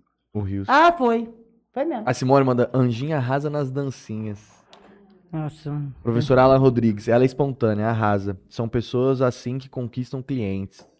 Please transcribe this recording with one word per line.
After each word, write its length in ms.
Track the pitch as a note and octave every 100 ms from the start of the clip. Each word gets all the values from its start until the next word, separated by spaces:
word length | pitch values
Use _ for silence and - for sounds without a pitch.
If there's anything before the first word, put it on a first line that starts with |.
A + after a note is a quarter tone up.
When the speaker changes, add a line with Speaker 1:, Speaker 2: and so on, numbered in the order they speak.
| _ _ _
Speaker 1:
O 80 | G#3
Rios. 280 | G2 G2 G2
Speaker 2:
Ah, 240 | C4+ E4+
foi. 400 | E4+ B3 A#3 A3+ - _ _ _
Foi 120 | -
mesmo. 200 | D4+ C4 A2+
Speaker 1:
A 40 |
Simone 300 | B2+ C3 C#3
manda, 260 | C3 B2 A#2+
Anjinha 420 | C3 B2 A2+ C#3+ D#3
arrasa 320 | B2 C#3 D3+
nas 200 | D3 C3+
dancinhas. 960 | C3 C#3 - - G#2+ A2 G#2 _ _ _ - - - _ _ _
Speaker 2:
Nossa. 400 | D#3+ D3+ D3+ D3 D3 C#3+ B2+
Speaker 1:
Professor 360 | A#2+ A#2 A#2 B2+
Alan 200 | C3 C3+
Rodrigues, 500 | C3+ A#2+ A#2 G#2 G#2
ela 160 | A#2
é 20 | C3
espontânea, 640 | C3+ C#3+ B2+ A2+ G#2 G#2+
arrasa. 500 | A2+ G#2+ G#2 G2 G2 _
São 200 | - A#2
pessoas 520 | A#2+ A2 B2 C3 C3
assim 360 | C3 A#2+ B2 C3
que 100 | C3
conquistam 540 | - A#2+ B2+ B2 C3+
clientes. 640 | B2+ C3+ G#2 G2 G2 - -